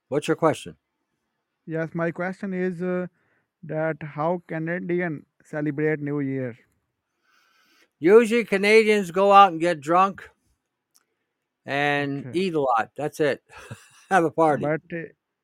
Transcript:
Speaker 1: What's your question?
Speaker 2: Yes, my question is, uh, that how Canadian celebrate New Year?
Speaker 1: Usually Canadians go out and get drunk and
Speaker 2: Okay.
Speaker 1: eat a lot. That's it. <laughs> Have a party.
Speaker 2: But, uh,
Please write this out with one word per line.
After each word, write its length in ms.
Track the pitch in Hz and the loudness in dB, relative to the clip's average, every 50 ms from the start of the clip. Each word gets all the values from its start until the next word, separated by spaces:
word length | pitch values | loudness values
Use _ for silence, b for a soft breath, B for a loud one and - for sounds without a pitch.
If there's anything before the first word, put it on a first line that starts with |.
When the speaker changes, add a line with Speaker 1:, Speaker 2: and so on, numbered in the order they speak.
| _ _ | _ _
Speaker 1:
What's 180 | 170 156 - | -6 -4 -2
your 80 | - 156 | -2 -2
question? 400 | - 170 156 127 - - 85 85 _ _ _ _ _ _ _ _ _ _ _ _ _ _ _ _ _ _ | 0 0 0 0 -2 -6 -16 -20 _ _ _ _ _ _ _ _ _ _ _ _ _ _ _ _ _ _
Speaker 2:
Yes, 240 | - 156 160 165 156 - | -10 -8 -6 -6 -6 -4
my 180 | 170 165 170 | -4 -4 -4
question 420 | 165 - 175 185 185 - 220 196 185 | -4 -6 -8 -8 -8 -8 -10 -8 -6
is, 280 | 180 180 185 180 165 | -4 -4 -4 -4 -6
uh, 260 | 180 180 180 180 180 180 - _ _ _ _ _ _ _ _ _ - | -6 -4 -4 -4 -6 -8 -12 _ _ _ _ _ _ _ _ _ -14
that 340 | 151 156 156 160 160 156 - | -8 -6 -4 -4 -4 -4 -6
how 400 | 156 147 139 151 151 165 180 175 - | -10 -12 -8 -4 -2 -2 -2 -4 -6
Canadian 800 | - 165 160 160 165 175 185 190 175 175 180 180 170 151 - - _ _ _ _ | -10 -8 -8 -6 -6 -6 -6 -6 -4 -4 -4 -4 -6 -6 -10 -12 _ _ _ _
celebrate 560 | _ - 151 147 151 143 143 151 156 156 151 | _ -8 -6 -6 -6 -4 -2 -2 -2 -2 -2
New 200 | 147 143 147 147 | -4 -6 -4 -4
Year? 360 | 139 135 135 135 127 123 113 - _ _ _ _ _ _ _ _ _ _ _ _ _ _ _ _ _ _ _ _ _ _ _ _ _ _ _ _ | -4 -4 -4 -4 -6 -8 -10 -14 _ _ _ _ _ _ _ _ _ _ _ _ _ _ _ _ _ _ _ _ _ _ _ _ _ _ _ _
Speaker 1:
Usually 460 | 139 170 208 233 240 202 226 240 214 | 4 6 8 8 6 6 2 -2 0
Canadians 680 | - 202 190 196 208 214 226 220 214 214 208 196 170 | -2 -2 0 2 4 4 6 6 4 2 0 -2 -2
go 200 | 160 190 196 202 196 | 0 2 4 8 8
out 180 | 196 202 190 | 8 8 8
and 80 | 165 160 | 4 0
get 220 | 160 175 175 151 | -2 -2 -2 -2
drunk 480 | 135 147 170 180 190 202 185 - - - _ _ _ _ _ _ _ _ _ _ _ _ _ _ _ _ _ _ _ _ _ _ _ _ _ _ _ | -2 0 2 2 2 2 -2 -8 -18 -20 _ _ _ _ _ _ _ _ _ _ _ _ _ _ _ _ _ _ _ _ _ _ _ _ _ _ _
and 600 | 131 135 143 147 147 143 143 143 143 139 139 131 | -6 -4 -2 0 0 0 -2 -2 -4 -6 -8 -10
Speaker 2:
Okay. 120 | 131 120 175 | -6 -4 -4
Speaker 1:
eat 140 | 190 185 160 | -4 -2 -2
a 80 | 156 | -2
lot. 300 | 139 127 120 113 107 - _ | 0 0 0 0 -2 -4 _
That's 240 | - 143 151 - - | -8 -8 -8 -4 -2
it. 240 | 156 143 120 - _ _ | -2 -2 -2 -4 _ _
<laughs> 600 | - - - - - - - _ _ _ _ - | -20 -20 -20 -18 -20 -20 -20 _ _ _ _ 0
Have 140 | 196 185 165 | 2 2 2
a 80 | 151 | 2
party. 320 | - - 165 156 143 117 139 | 2 2 2 2 2 0 -2
Speaker 2:
But, 180 | 147 156 151 - - 175 | -4 -4 -6 -6 -10 -14
uh, 100 | 170 160 - - _ _ _ _ _ | -14 -14 -14 -18 _ _ _ _ _